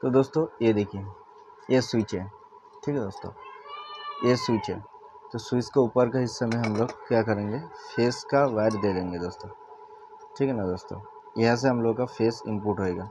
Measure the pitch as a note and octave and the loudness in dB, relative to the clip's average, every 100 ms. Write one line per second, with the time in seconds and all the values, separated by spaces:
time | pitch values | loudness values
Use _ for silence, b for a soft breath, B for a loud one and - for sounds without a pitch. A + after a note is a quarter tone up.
0 | C3 C3 C3+ D#3 D#3+ - A#2 G#2 G2+ G2 | 4 4 4 2 -2 2 4 4 2 -4
1 | G2 - - - - - - B2+ B2 A#2+ | -10 -14 -20 -20 -20 -20 2 2 4 0
2 | G#2+ F#2+ G2 - - - - - - C#3+ | 0 -2 -6 -12 -20 -20 -20 -12 -4 -4
3 | G2+ - F2+ - - - - - - - | -4 -8 -12 -14 -18 -18 -16 -14 -14 -14
4 | - - A#2 B2 - A2+ G2+ F#2 - - | -12 -2 2 2 2 -2 -2 -8 -10 -20
5 | - - - B2 - B2 A#2 - B2 B2+ | -20 -20 -12 -12 -2 -2 0 2 4 4
6 | B2 B2+ B2 - A#2 A#2 A#2 G#2+ A2 - | 2 2 -2 -2 -2 0 0 0 -2 -4
7 | - A#2 A2 G#2 G#2 A2+ E3 - - - | 0 0 2 0 -2 -4 -8 -16 -10 0
8 | A#2+ B2 - C#3 C#3+ G#2+ G#2+ G#2+ G#2 F#2 | 0 0 0 2 4 4 2 2 0 0
9 | F2+ F2 F2 - G2 - - - - - | -2 -4 -6 -8 -16 -16 -20 -20 -20 -20
10 | - - - - C#3 B2 F#2+ F2+ - F#2+ | -20 -20 -20 -4 -2 0 -2 -4 -6 -12
11 | G2+ - - - A2+ A#2+ C3+ A#2+ A2+ A2+ | -14 -20 -12 2 4 4 4 4 2 0
12 | B2 - A2+ A#2 - G#2+ G#2 G2 F#2+ F2+ | -2 0 0 0 -4 -4 -2 0 0 -2
13 | F#2+ | -6